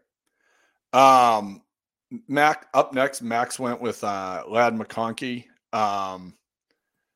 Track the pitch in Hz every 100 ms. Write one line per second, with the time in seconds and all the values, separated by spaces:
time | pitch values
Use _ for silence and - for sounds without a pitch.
0 | _ _ _ _ _ _ _ _ _ 127
1 | 135 131 120 110 101 98 _ _ _ _
2 | _ 120 - 135 151 156 - 131 151 131
3 | 139 - 117 117 123 - 127 120 120 -
4 | 107 98 92 92 - 110 120 113 107 -
5 | 113 110 131 123 120 _ _ 113 107 101
6 | 95 92 90 - _ _ _ _ _ _
7 | _